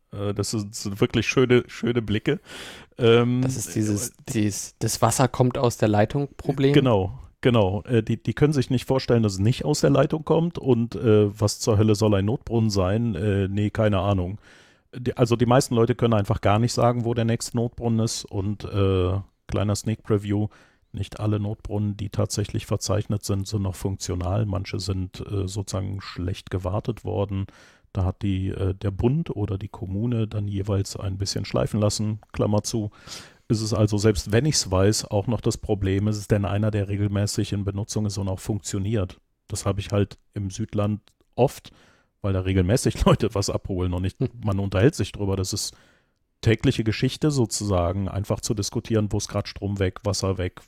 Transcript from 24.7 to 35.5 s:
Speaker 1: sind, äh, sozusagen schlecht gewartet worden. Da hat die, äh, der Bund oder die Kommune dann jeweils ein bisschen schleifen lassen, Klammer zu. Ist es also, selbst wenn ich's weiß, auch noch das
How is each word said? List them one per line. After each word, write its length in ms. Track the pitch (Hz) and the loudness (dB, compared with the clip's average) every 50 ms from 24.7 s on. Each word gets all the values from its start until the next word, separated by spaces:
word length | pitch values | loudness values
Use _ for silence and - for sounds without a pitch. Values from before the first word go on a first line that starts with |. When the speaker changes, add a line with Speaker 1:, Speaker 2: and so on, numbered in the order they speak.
| - 98 | -8 -6
Speaker 1:
sind, 420 | 92 95 95 95 92 92 - - - | -4 -4 -4 -4 -4 -6 -8 -12 -10
äh, 220 | - 107 98 95 92 | -6 -6 -4 -4 -4
sozusagen 520 | 95 107 95 - - 98 98 98 98 98 | -6 -6 -6 -6 -6 -6 -4 -6 -6 -8
schlecht 520 | - - - 95 90 92 98 - - - 101 | -10 -10 -10 -6 -6 -6 -6 -8 -8 -8 -6
gewartet 520 | 95 92 90 95 104 - - 107 - - | -6 -4 -4 -4 -4 -4 -4 -6 -6 -6
worden. 420 | 98 95 98 101 98 98 98 98 - - - - - - _ _ _ - | -4 -2 -2 -2 -2 -2 -4 -6 -6 -10 -16 -20 -20 -20 _ _ _ -4
Da 120 | 98 92 | -2 0
hat 180 | 92 - - - | 0 -2 -2 -2
die, 280 | 101 95 95 95 95 | -2 0 0 -2 -4
äh, 240 | - - 95 92 92 | -4 -2 -2 -2 -2
der 180 | 95 - 101 95 | -2 -4 -4 -2
Bund 420 | - - 123 135 165 165 - - | 0 2 2 2 0 -2 -4 -4
oder 240 | 101 104 101 101 92 | -4 -4 -4 -4 -6
die 80 | 104 | -8
Kommune 600 | 101 - - - 92 92 98 113 123 123 113 110 107 | -10 -12 -10 -8 -6 -4 -4 -2 -2 0 -2 -2 -2
dann 180 | 107 107 101 | -4 -4 -4
jeweils 500 | 101 101 98 95 104 101 98 98 - - | -4 -4 -4 -2 0 0 0 -2 -2 -6
ein 220 | - - 95 95 95 | -8 -6 -6 -4 -4
bisschen 260 | 98 - - - 101 | -4 -4 -4 -4 -4
schleifen 360 | - - - - 135 - 107 | -2 0 0 0 0 0 2
lassen, 400 | 104 104 - - 107 107 107 107 - _ - | 2 2 0 0 -2 -4 -4 -6 -10 _ -4
Klammer 300 | - 113 107 104 104 - | -2 0 2 2 0 0
zu. 300 | - - 117 104 104 - - - - - - - - - _ _ - | -2 -2 -4 -4 -6 -8 -12 -18 -18 -18 -18 -18 -20 -20 _ _ -2
Ist 120 | 117 107 | -2 -2
es 140 | 110 107 110 | 0 0 2
also, 240 | 104 110 101 107 104 | 2 2 2 2 4
selbst 320 | 101 110 104 - - - | 4 2 2 2 0 0
wenn 160 | 101 117 139 | 2 2 2
ich's 240 | 156 143 - - 95 | 2 2 0 0 0
weiß, 360 | 95 92 98 104 107 - - | 2 4 4 4 4 2 -2
auch 200 | - - 101 95 | -2 -2 -2 0
noch 140 | - 104 101 | 0 -2 -2
das 180 | - 120 | 0 -2